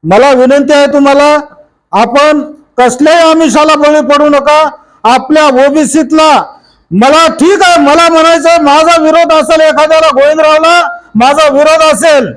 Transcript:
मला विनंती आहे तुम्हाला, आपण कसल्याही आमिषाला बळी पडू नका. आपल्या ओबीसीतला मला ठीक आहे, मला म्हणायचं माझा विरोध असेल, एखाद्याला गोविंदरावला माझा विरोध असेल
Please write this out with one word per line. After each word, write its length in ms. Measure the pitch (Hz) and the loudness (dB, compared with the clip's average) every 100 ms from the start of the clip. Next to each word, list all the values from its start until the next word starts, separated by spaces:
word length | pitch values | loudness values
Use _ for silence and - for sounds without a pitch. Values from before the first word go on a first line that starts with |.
मला 280 | 156 196 269 | 0 2 2
विनंती 420 | 254 254 277 277 | 2 2 0 0
आहे 140 | 294 285 | 0 0
तुम्हाला, 520 | 285 277 277 294 294 294 - _ _ _ | 0 0 2 2 0 -4 -20 _ _ _
आपण 600 | 190 240 262 294 302 - - _ - | -4 -2 0 0 -2 -6 -16 _ -2
कसल्याही 520 | 247 247 302 339 330 | -2 0 0 2 2
आमिषाला 440 | 320 320 302 302 | 0 0 0 0
बळी 260 | 302 294 302 | 0 0 0
पडू 280 | 247 285 294 | 0 -2 0
नका. 420 | 285 277 302 302 - _ _ | -2 0 0 -2 -6 _ _
आपल्या 400 | 220 254 - 311 | -2 -2 -2 -2
ओबीसीतला 1120 | 302 247 277 294 294 311 285 311 311 262 - - _ _ _ | 0 0 0 0 -2 -2 -2 0 0 0 -4 -14 _ _ _
मला 380 | 175 247 302 330 | -2 0 2 0
ठीक 340 | 320 320 392 | 0 0 2
आहे, 180 | 370 339 | 0 2
मला 280 | 277 311 339 | 0 0 0
म्हणायचं 540 | 330 320 330 320 339 | 0 0 0 0 0
माझा 400 | 285 294 320 339 | 2 0 2 0
विरोध 300 | 311 311 339 | 0 0 0
असेल, 280 | 311 285 320 | 0 0 0
एखाद्याला 480 | 311 294 311 320 320 | 0 0 0 0 0
गोविंदरावला 920 | 262 285 311 302 311 320 349 339 - - | 0 0 0 0 0 0 0 -2 -8 -8
माझा 340 | 214 247 294 311 | -2 0 0 0
विरोध 300 | 277 311 320 | 0 0 2
असेल 500 | 311 302 320 294 220 | 0 0 0 0 -2